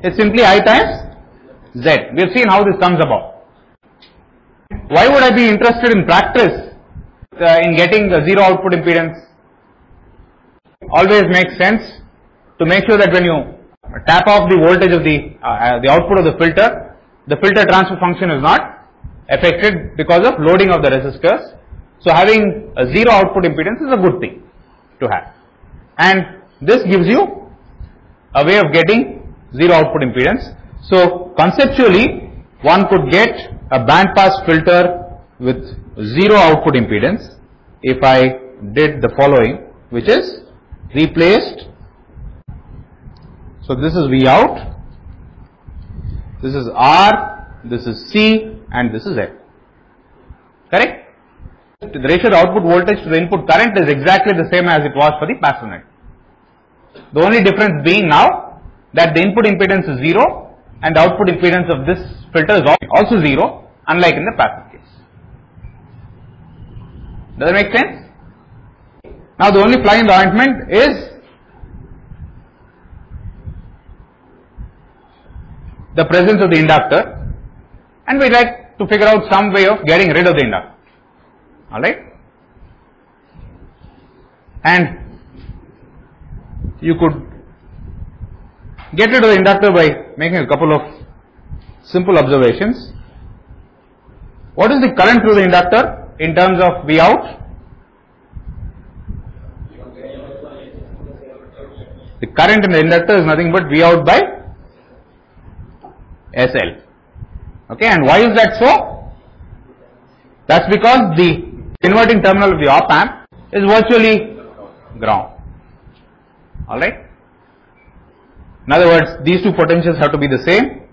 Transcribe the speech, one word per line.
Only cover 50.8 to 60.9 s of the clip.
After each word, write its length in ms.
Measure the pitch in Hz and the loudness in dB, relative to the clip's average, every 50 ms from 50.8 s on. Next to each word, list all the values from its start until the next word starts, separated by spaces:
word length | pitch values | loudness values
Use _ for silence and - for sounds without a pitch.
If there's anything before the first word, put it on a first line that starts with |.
| - - - - - - _ _ _ _ _ _ - - - _ _ _ _ _ | -2 -2 -4 -12 -20 -20 _ _ _ _ _ _ -20 -20 -20 _ _ _ _ _
The 180 | - - - 147 127 | -20 -14 -12 -6 -2
ratio 200 | 135 165 180 - | -2 0 0 2
of 60 | 226 208 | 2 4
the 40 | |
output 240 | 170 175 180 185 214 | 4 2 2 0 -2
voltage 420 | 180 170 175 180 180 190 208 202 - | 0 2 2 2 2 0 -4 -4 -4
to 60 | 160 | -4
the 80 | 160 | -2
input 320 | 160 175 175 196 180 135 - | -2 -2 -2 -4 -6 0 0
current 260 | 156 175 226 240 202 | 0 2 2 0 0
is 140 | 208 165 143 | -2 0 0
exactly 480 | 147 135 135 175 190 190 190 208 196 | -2 -2 0 0 2 2 2 0 -2
the 100 | 165 165 - 175 | -2 -2 -2 -2
same 140 | 180 175 175 | -2 0 0
as 160 | 165 151 147 | 0 0 -2
it 100 | 147 139 | -4 -2
was 180 | 139 147 151 151 | 0 0 0 0
for 80 | 151 151 | -2 -6
the 80 | 165 240 160 | -8 -6 -2
passive 260 | 151 143 135 - 120 | -2 -2 -2 -4 -10
net. 160 | 107 90 82 - _ _ _ _ - - _ _ _ _ _ _ _ _ _ _ _ _ _ _ _ _ - - _ | -14 -16 -16 -20 _ _ _ _ -20 -20 _ _ _ _ _ _ _ _ _ _ _ _ _ _ _ _ -20 -20 _
The 100 | - 147 | -2 0
only 200 | 165 196 220 233 | 0 2 2 2
difference 420 | 196 196 190 196 214 208 165 147 135 | 2 2 2 2 0 -2 -2 -2 -2
being 240 | 165 190 208 196 | 0 0 0 0
now 540 | 175 180 - 240 330 - - - - - - - - - _ _ _ - | 2 4 4 4 4 2 -2 -10 -16 -20 -20 -20 -20 -20 _ _ _ 0
that 220 | 160 170 165 151 | 0 0 2 2
the 60 | 160 180 | 0 0
input 220 | 202 190 233 220 | 0 0 0 0
impedance 440 | 214 196 175 196 190 196 190 - - | 0 0 0 0 0 0 -2 -2 -4
is 80 | 143 | -6
zero 580 | 123 127 156 175 202 262 359 - - - - - _ _ _ - - - | -4 -2 0 2 2 2 0 0 -6 -16 -20 -20 _ _ _ -20 -6 -6
and 120 | 160 | 0